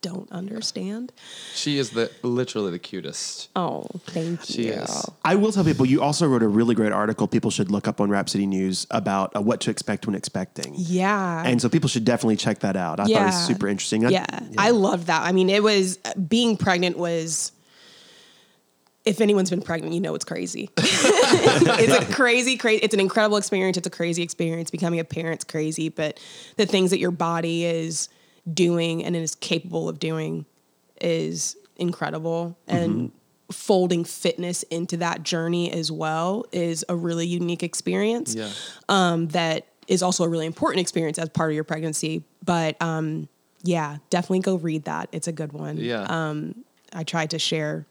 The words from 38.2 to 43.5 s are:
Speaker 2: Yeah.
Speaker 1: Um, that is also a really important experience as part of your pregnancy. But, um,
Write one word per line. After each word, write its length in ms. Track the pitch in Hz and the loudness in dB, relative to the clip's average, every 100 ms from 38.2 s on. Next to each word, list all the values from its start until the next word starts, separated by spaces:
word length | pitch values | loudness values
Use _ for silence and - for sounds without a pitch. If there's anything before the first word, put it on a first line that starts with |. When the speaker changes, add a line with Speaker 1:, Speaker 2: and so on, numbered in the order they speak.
| - | -4
Speaker 2:
Yeah. 160 | 113 107 101 - - - | -6 -6 -8 -12 -16 0
Speaker 1:
Um, 400 | 196 180 170 165 | 4 4 2 0
that 380 | 170 165 160 - _ - | 0 0 -2 -6 _ 0
is 160 | 190 | 2
also 220 | 180 180 | 2 2
a 40 | 170 | 0
really 180 | 165 160 | 0 -4
important 340 | 165 311 185 | -2 0 0
experience 380 | 175 - 160 151 | 0 -2 -2 -4
as 100 | 160 | -4
part 220 | - 160 | 0 0
of 40 | |
your 100 | 151 | 0
pregnancy. 580 | 156 156 160 156 156 160 156 _ | -4 -4 -4 -4 -4 -6 -8 _
But, 360 | 180 175 160 151 | -2 0 0 0
um, 480 | 170 160 156 160 156 _ _ | -2 -2 -2 -4 -8 _ _